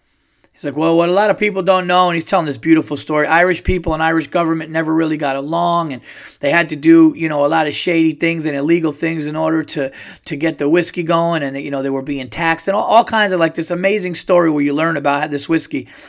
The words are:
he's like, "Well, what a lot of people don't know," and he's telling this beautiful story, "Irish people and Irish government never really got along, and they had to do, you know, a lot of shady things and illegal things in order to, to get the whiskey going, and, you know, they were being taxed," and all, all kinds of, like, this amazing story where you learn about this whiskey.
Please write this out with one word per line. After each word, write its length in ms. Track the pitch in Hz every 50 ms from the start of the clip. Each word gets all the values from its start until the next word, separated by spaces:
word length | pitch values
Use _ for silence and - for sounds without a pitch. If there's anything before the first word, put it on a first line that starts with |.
| _ _ _ _ _ _ _ _ _ _
he's 140 | _ - -
like, 100 | 143 139
"Well, 220 | 147 160 165 165
what 100 | 170 170
a 60 | 175 180
lot 160 | 196 214 214
of 80 | 185
people 240 | - 208 208 190 190
don't 260 | 180 185 185 185 175
know," 220 | 180 180 180 185 175
and 60 | 170
he's 100 | 165 -
telling 200 | - 196 180 160
this 120 | 151 131
beautiful 400 | 113 - 165 160 160 - - 151
story, 280 | 139 - - 151 151 147
"Irish 380 | 147 160 170 180 185 175 - -
people 300 | - 185 175 165 170 160
and 100 | 156 160
Irish 240 | 160 165 160 147
government 420 | - - 175 170 160 165 160 165 160
never 240 | 160 160 160 156 160
really 220 | 160 165 156 156
got 220 | 147 151 139 135
along, 560 | 139 139 151 165 170 175 175 170 170 165 151 131
and 80 | 117 - - - - - - - _
they 100 | - 139
had 160 | 156 170 170
to 80 | 151 151
do, 380 | 143 143 165 165 165 160 156 143
you 140 | - 160 160
know, 160 | 151 143 143
a 20 |
lot 200 | 147 160 160 156
of 60 | - -
shady 380 | - - 185 170 165 160 160
things 340 | 151 147 170 165 170 165 151
and 80 | 156 143
illegal 380 | 139 143 160 170 175 160 156
things 360 | 143 - 165 165 165 160 147
in 100 | 151 151
order 260 | 156 160 160 160 160 151
to, 300 | - - 156 135 135 - - - - - - _
to 100 | - 160
get 220 | 139 160 160 143
the 100 | - 143
whiskey 360 | 147 160 175 170 - - 175 165
going, 380 | 160 170 170 170 170 170 156
and, 140 | 143 135 135
you 160 | 139 151 143
know, 100 | 139 135
they 80 | 135 139
were 120 | 135 135
being 280 | 135 139 139 135 131 120
taxed," 380 | - - 165 165 160 165 -
and 80 | 196 196
all, 80 | 214 -
all 220 | - 214 233 233
kinds 260 | - 226 220 208 196
of, 80 | 185 170
like, 140 | 165 160 156
this 160 | 170 160 -
amazing 420 | 175 175 190 196 214 208 180 180 170
story 360 | - - - 185 175 170 160
where 120 | 151 147
you 120 | 143 143 143
learn 240 | 151 160 165 165
about 340 | 147 143 143 143 143 151 151
this 160 | 143 143 -
whiskey. 400 | - 165 156 - - - 131 113 - - - -